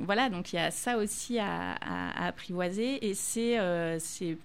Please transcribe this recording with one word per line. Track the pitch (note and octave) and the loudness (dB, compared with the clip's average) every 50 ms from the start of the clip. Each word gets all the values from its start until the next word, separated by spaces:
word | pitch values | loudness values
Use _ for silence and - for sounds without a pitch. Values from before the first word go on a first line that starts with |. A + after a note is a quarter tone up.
| - | 0
voilà, | E3+ G3+ G#3+ C4 C4 | 2 4 4 4 4
donc | G3 F3 F#3 - - | 2 0 -4 -2 0
il | |
y | E3+ | 2
a | E3 D#3 | 2 2
ça | - - - B3+ B3 A3+ | 0 0 0 0 2 2
aussi | G#3 G#3 - - - - B3 A#3 | 2 0 -2 -4 -4 -2 0 0
à, | G#3 G3 E3+ E3+ F3 F2+ F2+ | 2 2 0 0 -2 -2 -4
à, | - - - F3 F3 - - - - F3 | -4 -4 -2 -2 -2 -2 -2 -2 -2 -2
à | F3 | -2
apprivoiser. | - - - - F3+ F3 F3+ F3+ F#3 G3+ A3+ B3 C#4 C4+ - G#3+ | -4 -4 -8 -6 -2 0 0 0 0 0 0 0 0 0 0 -2
Et | F#3+ | -2
c'est, | G3+ - - - A#3 A#3 A#3 A#3+ A#3 | -2 -2 -2 0 0 2 4 4 4
euh, | G3+ F3+ F3 E3+ E3+ E3 E3 E3 | 4 4 2 2 2 0 0 -2
c'est | D#3+ - - - F#3 E3+ D#3+ D#3+ - | -4 -6 -6 -4 -2 -2 -2 -4 -6